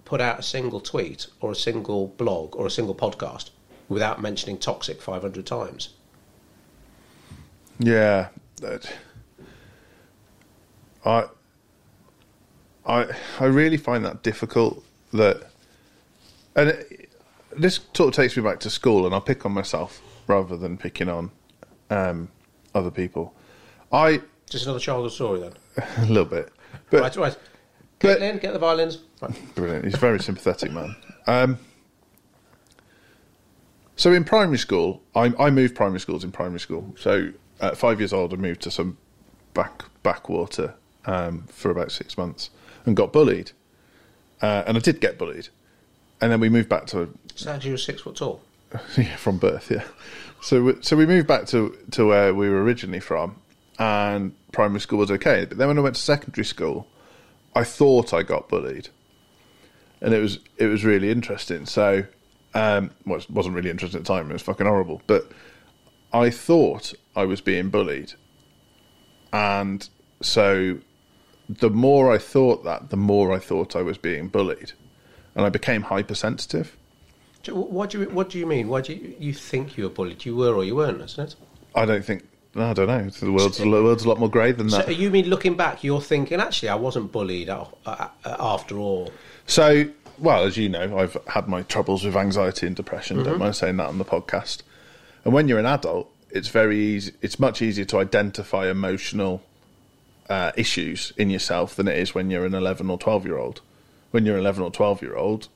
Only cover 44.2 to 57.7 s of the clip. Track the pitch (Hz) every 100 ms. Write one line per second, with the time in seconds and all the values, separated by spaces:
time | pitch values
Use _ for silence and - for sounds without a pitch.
44.2 | _ - 107 104 101 113 165 - 98 -
45.2 | 85 78 - _ _ _ _ _ _ -
46.2 | 117 113 113 117 107 85 - 98 85 -
47.2 | - - - 143 131 131 - - - -
48.2 | 139 82 _ _ _ 117 - - 110 -
49.2 | - 92 95 - - - - - - -
50.2 | - - - 127 127 - - 156 156 180
51.2 | 147 131 98 120 107 - - - 107 101
52.2 | 98 95 101 98 110 120 92 87 - 80
53.2 | 87 - _ _ _ - 110 104 104 101
54.2 | 95 - _ - 104 101 - 104 101 98
55.2 | 160 107 - 101 139 147 139 120 - 143
56.2 | - - 110 - 80 - - _ - -
57.2 | _ _ _ 120 117